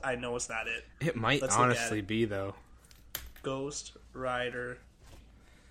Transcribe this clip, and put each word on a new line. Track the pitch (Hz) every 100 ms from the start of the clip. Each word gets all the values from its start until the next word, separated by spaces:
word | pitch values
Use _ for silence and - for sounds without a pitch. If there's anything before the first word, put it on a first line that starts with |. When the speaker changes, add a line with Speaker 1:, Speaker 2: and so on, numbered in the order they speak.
Speaker 1:
I | 139 123
know | 123
it's | 120 -
not | 113 113
it. | 117 - -
Speaker 2:
It | 156
might | 117 113 139
Speaker 1:
Let's | 135
look | 107 123
at | 117
Speaker 2:
honestly | 117 107
Speaker 1:
it. | 98
Speaker 2:
be, | 110
though. | 113 101 98 - - - - - - - - -
Speaker 1:
Ghost | 139 135 139 143 - - -
Rider. | 131 127 123 123 123 123 123 - - - - - - - - -